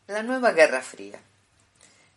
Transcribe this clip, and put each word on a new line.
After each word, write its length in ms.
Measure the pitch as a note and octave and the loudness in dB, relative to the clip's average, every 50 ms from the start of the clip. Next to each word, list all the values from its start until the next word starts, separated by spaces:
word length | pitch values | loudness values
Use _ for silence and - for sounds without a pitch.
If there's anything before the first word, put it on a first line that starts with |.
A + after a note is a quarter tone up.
| _ | _
La 160 | - G3+ G#3+ A3+ | -10 -10 -8 -6
nueva 280 | A#3+ C4 C4 B3 A3 | -6 -4 0 0 0
Guerra 300 | - D#3+ D#3 - C3 C3 | 6 6 4 4 4 -4
Fría. 380 | - - - - G2 G2+ G2+ - _ _ _ _ _ _ _ _ _ _ _ _ - _ _ _ _ _ _ | -6 -8 -16 -16 -18 -18 -18 -20 _ _ _ _ _ _ _ _ _ _ _ _ -20 _ _ _ _ _ _